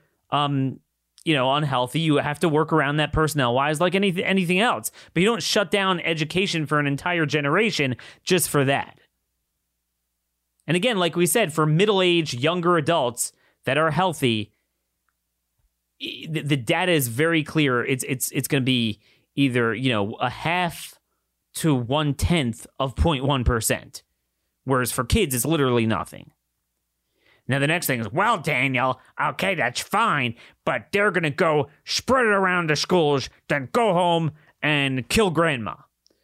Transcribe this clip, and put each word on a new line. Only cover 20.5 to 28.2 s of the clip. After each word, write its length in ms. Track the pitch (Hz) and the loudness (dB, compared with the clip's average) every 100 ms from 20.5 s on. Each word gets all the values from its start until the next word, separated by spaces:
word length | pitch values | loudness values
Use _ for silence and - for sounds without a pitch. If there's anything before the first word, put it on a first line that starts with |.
| 180 175 - - - _ _ _ _ _ - | -2 -2 -6 -16 -20 _ _ _ _ _ -4
to 180 | 165 | 0
one-tenth 920 | 135 113 147 151 135 - 175 120 113 - - | 0 0 -2 -2 0 0 0 -2 -4 -10 -6
of 160 | 135 - | -4 0
point 280 | 170 135 | 0 2
one 200 | 139 135 | 0 0
percent. 600 | 120 117 - 113 - - _ _ _ _ _ _ 131 | 0 0 0 -4 -6 -20 _ _ _ _ _ _ -2
Whereas 260 | 131 123 | 0 0
for 140 | - 123 | -2 0
kids, 280 | 226 165 | 2 2
it's 120 | 123 139 | 0 0
literally 400 | 160 135 120 113 | 2 2 2 2
nothing. 460 | 92 80 50 - _ _ _ _ _ _ _ _ _ _ _ - | 0 -4 -14 -20 _ _ _ _ _ _ _ _ _ _ _ -6
Now, 120 | 135 | -2
the 80 | 143 | 0
next 200 | 170 - | -2 -2
thing 140 | 123 | -4
is, 100 | 107 | -4
"Well, 260 | 139 | -2